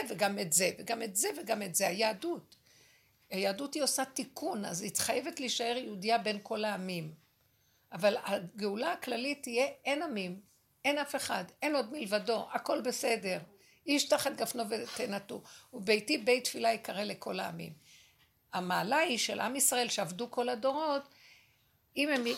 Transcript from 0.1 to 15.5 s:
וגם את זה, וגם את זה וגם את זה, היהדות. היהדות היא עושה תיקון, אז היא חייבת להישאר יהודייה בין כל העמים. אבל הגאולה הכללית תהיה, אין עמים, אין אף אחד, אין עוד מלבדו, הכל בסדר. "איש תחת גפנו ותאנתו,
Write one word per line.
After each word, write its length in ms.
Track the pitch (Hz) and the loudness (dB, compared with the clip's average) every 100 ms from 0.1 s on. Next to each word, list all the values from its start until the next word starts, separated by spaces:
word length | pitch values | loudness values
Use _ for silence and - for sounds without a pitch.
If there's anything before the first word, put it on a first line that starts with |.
וגם 280 | 165 202 202 | 2 2 2
את 140 | 180 | 2
זה, 180 | - 185 - | 4 4 0
וגם 240 | - 226 | -4 -4
את 140 | 226 190 | -2 0
זה 120 | 392 311 | 0 -2
וגם 200 | 214 214 | -2 -2
את 120 | 196 | 0
זה, 140 | 180 185 | 2 2
היהדות. 680 | 185 220 196 339 285 - - _ - - _ _ _ _ | 4 2 0 -4 -4 -8 -20 _ -20 -20 _ _ _ _
היהדות 440 | 190 196 196 277 | -2 0 0 -4
היא 80 | 302 | 0
עושה 220 | 262 - | 2 2
תיקון, 600 | 269 - 240 - 320 240 | 0 -4 -8 -6 -4 -4
אז 180 | 202 170 | -4 -4
היא 80 | 202 - | -4 0
חייבת 440 | - 226 277 330 | 0 0 -2 -4
להישאר 360 | 247 - 233 240 | -4 -2 0 -2
יהודייה 420 | 240 202 208 233 | -4 -4 2 2
בין 200 | 202 208 | 2 -2
כל 220 | - 220 | -4 -2
העמים. 500 | 214 190 185 175 156 156 _ _ _ _ _ _ _ | -2 -2 -2 -4 -6 -10 _ _ _ _ _ _ _
אבל 240 | 170 202 214 | 2 4 4
הגאולה 680 | - 202 180 214 208 208 311 | 2 -2 -4 -4 -2 0 -2
הכללית 500 | 359 - 233 269 285 | -2 -2 -2 -2 -4
תהיה, 240 | 262 233 277 - | -2 0 0 0
אין 180 | - 285 | -2 -2
עמים, 380 | 330 214 185 185 - _ _ _ | 0 -2 -4 -8 -14 _ _ _
אין 140 | 262 294 | 0 0
אף 160 | 285 - | 0 -2
אחד, 280 | - 208 180 - | -2 -2 -4 -4
אין 140 | 294 294 | 0 0
עוד 160 | 220 | 0
מלבדו, 540 | 302 202 208 190 220 - | -4 0 0 2 0 0
הכל 280 | 247 - 240 | -2 0 0
בסדר. 580 | 247 - 233 226 196 175 160 - - _ - | 0 0 0 0 0 -4 -6 -18 -20 _ 2
"איש 220 | 285 - | 2 4
תחת 240 | 302 277 294 | 4 2 -2
גפנו 260 | 220 247 214 | -4 -2 -4
ותאנתו, 760 | 226 240 - 208 202 - 208 - | -4 -4 -4 -4 -6 -6 -10 -12